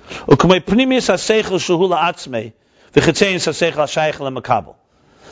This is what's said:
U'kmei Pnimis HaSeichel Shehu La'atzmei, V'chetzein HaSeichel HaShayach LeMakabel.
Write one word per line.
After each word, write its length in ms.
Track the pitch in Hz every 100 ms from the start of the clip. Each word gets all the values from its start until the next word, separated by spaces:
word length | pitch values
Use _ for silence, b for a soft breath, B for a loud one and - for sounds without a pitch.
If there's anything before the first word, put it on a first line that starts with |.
| B B -
U'kmei 340 | 143 170 180
Pnimis 480 | - 208 262 254 -
HaSeichel 500 | 185 - 220 208 185
Shehu 300 | - 170 190
La'atzmei, 640 | 165 170 170 - 120 110 - b b b
V'chetzein 420 | - 139 147 202 180
HaSeichel 400 | - 147 170 147
HaShayach 400 | 143 165 156 -
LeMakabel. 600 | 139 131 120 113 80 - _ b b b b